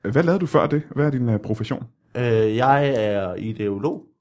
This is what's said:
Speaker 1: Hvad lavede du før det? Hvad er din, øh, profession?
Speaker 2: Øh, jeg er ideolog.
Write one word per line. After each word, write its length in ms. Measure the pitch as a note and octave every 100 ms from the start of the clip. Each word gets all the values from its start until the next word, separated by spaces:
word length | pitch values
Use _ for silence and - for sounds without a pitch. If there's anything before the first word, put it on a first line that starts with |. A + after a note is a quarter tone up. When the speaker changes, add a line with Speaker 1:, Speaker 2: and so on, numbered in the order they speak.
| G2+
Speaker 1:
Hvad 100 | B2+
lavede 180 | E3+ F#3+
du 60 | E3+
før 200 | B2+ F2+
det? 160 | D3 D3+
Hvad 120 | C3+ D3
er 40 |
din, 180 | C3+ A#2+
øh, 100 | G#2+
profession? 460 | - A2 A2 C3+ A#2+ _ _ B2
Speaker 2:
Øh, 400 | B2 A2+ A2 A2
jeg 360 | C3 C#3 C#3+ B2
er 380 | G#2+ G2+ F#2
ideolog. 680 | F2+ G#2+ G#2+ G#2 G2 C#3 - - _